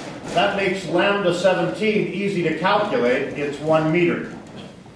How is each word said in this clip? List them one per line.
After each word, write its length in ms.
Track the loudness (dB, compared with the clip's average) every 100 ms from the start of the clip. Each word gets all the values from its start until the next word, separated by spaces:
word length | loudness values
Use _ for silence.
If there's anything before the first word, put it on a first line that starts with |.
| -12 -12 -4
That 220 | 0 0 0
makes 300 | -2 -2 -2
lambda 460 | 0 2 2 0
seventeen 720 | 2 2 2 0 0 0 0 0
easy 340 | -2 -2 0
to 140 | 0 0
calculate. 800 | 2 2 2 0 2 0 -2 -4
It's 200 | -4 -2
one 300 | 2 2 4
meter. 460 | 4 2 0 -4 -12 -16 -16 -16 -18 -20